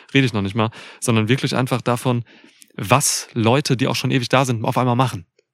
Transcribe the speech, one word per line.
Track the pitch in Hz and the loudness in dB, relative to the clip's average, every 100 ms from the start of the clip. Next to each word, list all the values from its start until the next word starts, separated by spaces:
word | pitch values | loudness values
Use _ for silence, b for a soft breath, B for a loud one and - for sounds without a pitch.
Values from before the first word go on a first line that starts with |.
| B | B
rede | 139 131 | 0 2
ich | |
noch | 107 | 0
nicht | 98 107 | -4 -2
mal, | 110 B B B | -2 B B B
sondern | - 113 107 | 0 0 2
wirklich | 135 143 | 0 0
einfach | - 165 123 | -2 -2 -2
davon, | - 120 135 120 117 b b b b | -2 -2 -2 -4 -4 b b b b
was | - 101 123 - - - | -12 2 2 2 -4 -6
Leute, | 127 113 131 151 120 | 0 2 2 0 0
die | 131 | 0
auch | 127 | -2
schon | 131 | 0
ewig | 135 120 | -2 2
da | 127 | 0
sind, | 131 117 | 2 0
auf | - 123 | -2 0
einmal | 127 120 | 2 2
machen. | 131 104 - _ _ | 0 -2 -14 _ _